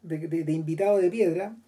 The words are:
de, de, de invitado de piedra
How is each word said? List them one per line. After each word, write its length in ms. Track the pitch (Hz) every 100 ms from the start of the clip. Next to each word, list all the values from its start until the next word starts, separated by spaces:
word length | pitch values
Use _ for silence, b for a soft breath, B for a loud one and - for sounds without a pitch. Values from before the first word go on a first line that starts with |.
de, 160 | 175 156 160
de, 160 | 165
de 80 | 156
invitado 460 | 156 156 160 196 208
de 120 | 180
piedra 460 | 226 190 170 202 226